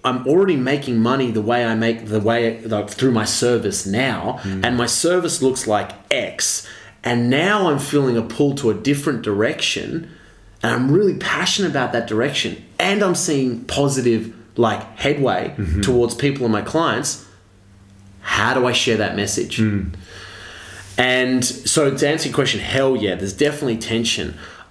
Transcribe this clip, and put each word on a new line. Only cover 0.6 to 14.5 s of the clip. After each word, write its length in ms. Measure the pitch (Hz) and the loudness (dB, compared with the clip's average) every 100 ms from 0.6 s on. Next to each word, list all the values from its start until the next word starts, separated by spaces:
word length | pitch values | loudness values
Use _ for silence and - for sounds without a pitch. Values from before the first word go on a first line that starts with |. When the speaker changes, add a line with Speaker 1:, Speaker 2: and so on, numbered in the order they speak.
| 127 143 139 117 | 2 0 0 2
Speaker 1:
money 300 | 113 135 127 | 2 2 0
the 100 | 110 | 0
way 220 | 107 120 | 0 2
I 100 | 117 | 2
make, 340 | 110 113 113 107 | 2 0 0 -2
the 120 | 107 | 0
way, 400 | 104 117 117 113 | 2 2 2 -2
like, 260 | 113 107 104 | -4 -4 -4
through 220 | - 131 | 0 2
my 120 | 113 | 2
service 600 | 107 - 120 120 98 95 98 | 0 0 2 2 0 -2 -2
now, 520 | 101 135 98 90 - | -2 0 -2 -4 -6
Speaker 2:
Mm. 200 | 98 95 | -6 -2
Speaker 1:
and 120 | 110 123 | 0 0
my 100 | 120 | 0
service 540 | - 170 180 175 180 | 0 2 2 0 0
looks 260 | 131 127 - | 0 0 0
like 240 | 104 95 - - | 0 -2 -10 -4
X, 560 | 135 98 - - - - - - - | -2 -2 -4 -4 -4 -8 -16 -20 -8
and 260 | 123 120 120 | -2 2 4
now 380 | 135 180 208 185 | 4 4 2 2
I'm 100 | 139 | 2
feeling 380 | - 147 135 117 | 0 2 2 2
a 60 | |
pull 320 | 113 - 143 139 | 0 0 0 2
to 140 | 117 | 0
a 40 | |
different 480 | 101 127 143 143 123 | 0 0 0 0 -2
direction, 840 | - 101 113 156 - - - 160 170 - - - - - | 0 0 0 0 -2 -4 -4 -8 -10 -16 -20 -20 -20 -6
and 120 | 113 | -2
I'm 160 | 120 131 | 0 4
really 240 | 156 208 | 4 4
passionate 540 | - - - 180 - 185 | 2 -2 -2 0 0 0
about 220 | 139 123 | 0 0
that 140 | 123 - | -2 0
direction, 500 | 110 131 143 107 - - - | 0 0 -2 -4 -6 -8 -2
and 240 | 180 208 | 0 2
I'm 120 | 202 | 2
seeing 460 | 175 - 147 131 117 | 0 0 0 0 -2
positive, 720 | - - 143 135 123 113 - - - | -4 0 0 2 2 2 0 -10 -8